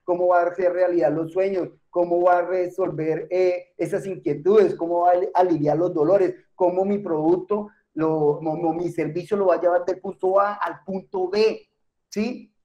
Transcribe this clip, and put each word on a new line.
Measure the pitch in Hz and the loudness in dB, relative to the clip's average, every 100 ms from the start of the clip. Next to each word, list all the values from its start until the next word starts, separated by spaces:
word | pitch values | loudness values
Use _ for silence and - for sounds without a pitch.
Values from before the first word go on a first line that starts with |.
cómo | - 175 180 | -4 0 2
va | 175 | 4
a | 175 | 2
hacer | 175 175 | 0 0
realidad | 175 180 175 156 | 2 0 2 0
los | 156 160 | 0 -4
sueños, | 180 196 190 151 - _ | -2 -2 -2 -6 -10 _
cómo | 175 175 175 | -2 0 2
va | 180 180 | 4 4
a | |
resolver, | 170 185 180 185 180 151 156 160 160 | 2 -2 -2 -4 -4 -4 -4 -4 -2
eh, | 180 185 180 - - | 0 0 0 -6 -8
esas | 165 196 190 | -4 -4 -6
inquietudes, | 170 156 147 170 214 185 | -6 -4 -2 4 4 4
cómo | 156 170 175 | 2 -4 0
va | 175 | 2
a | |
ali-, | 180 202 | 2 2
aliviar | 175 185 156 147 147 | 2 2 2 0 0
los | 175 | 0
dolores, | 160 151 196 180 - _ | 0 2 4 2 -4 _
cómo | - 180 180 | -2 0 0
mi | 196 202 | 0 -2
producto, | 190 156 156 180 - 208 208 _ _ | -2 -2 2 0 0 -6 -6 _ _
lo, | 151 160 156 147 147 | -4 -2 2 0 0
mo-, | 160 156 | -4 -4
mo-, | 170 | -2
mi | 165 175 | -2 -4
servicio | - 151 165 170 202 | -4 -4 -6 -4 0
lo | 190 | 2
va | 165 | 2
a | |
llevar | 175 175 | 2 0
del | 175 185 | -2 -6
punto | 196 185 185 196 | -10 -4 0 2
A | 202 | 2
al | 208 170 151 | -2 -6 -8
punto | - 190 - 190 180 | -10 -10 -8 -6 -2
B, | 208 220 - - _ _ _ _ | 0 0 0 -10 _ _ _ _
¿sí? | 202 226 - - _ | -6 -4 -6 -14 _